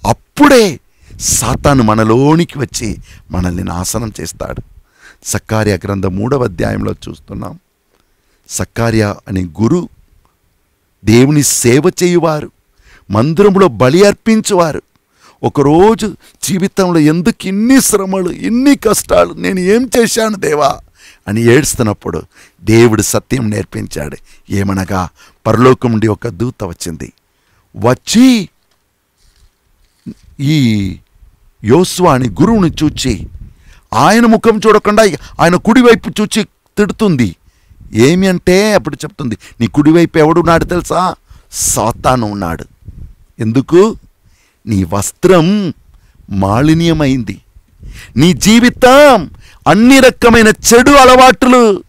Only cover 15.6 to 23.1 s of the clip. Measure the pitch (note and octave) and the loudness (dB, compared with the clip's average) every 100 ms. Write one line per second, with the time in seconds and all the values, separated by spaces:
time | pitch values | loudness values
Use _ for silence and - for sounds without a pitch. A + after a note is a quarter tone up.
15.6 | C#3 D#3 G3+ A3 G#3+ - _ _ - G3 | 2 4 2 0 -4 -10 _ _ -8 -4
16.6 | F#3 - F#3 E3+ D3+ D#3+ F3+ - F#3 G3 | -4 -2 -2 2 2 0 -2 -4 -6 -4
17.6 | A3+ C4+ - G#3 F#3+ F#3+ F3+ - F3+ A#3 | 2 2 2 -4 -4 -4 -6 -6 -4 0
18.6 | C4+ C#4 A3 G3+ - F3+ F3 E3 F3+ F#3+ | 0 0 0 -2 -2 0 0 -4 -6 -4
19.6 | F3+ A3 B3+ B3 A3+ - A3 G#3+ - D3 | 0 0 0 -2 -2 -2 -4 -4 -4 -2
20.6 | C#3+ - - _ - _ - G#2 A#2 B2 | -2 -4 -14 _ -20 _ -6 -2 2 2
21.6 | C3+ - A2 G2+ - E2 - _ - _ | 2 -4 -4 -4 -8 -10 -12 _ -20 _
22.6 | - A2 A#2 G#2+ G2+ | 0 4 4 2 -2